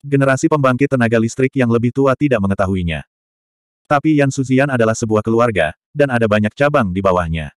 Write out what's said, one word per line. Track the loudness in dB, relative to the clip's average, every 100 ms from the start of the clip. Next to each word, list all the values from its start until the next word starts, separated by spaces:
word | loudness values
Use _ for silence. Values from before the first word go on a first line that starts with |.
Generasi | -2 0 2 0 0
pembangkit | 2 0 0 0
tenaga | 0 2 2
listrik | 0 -2 -4
yang | 0 0
lebih | 0 0
tua | 0 0 0
tidak | 0 0
mengetahuinya. | -2 -2 -2 -2 -4 -6 -10 _ _ _ _ _ _ _ _
Tapi | -2 2 2
Yan | 0
Suzian | -2 0 0 0
adalah | 0 0 0
sebuah | 0 -2
keluarga, | 0 0 2 0 -4 -4 _
dan | -2 -2
ada | 0
banyak | 0 0 0 0
cabang | 0 0 0
di | 0
bawahnya. | 0 0 0 -6 -8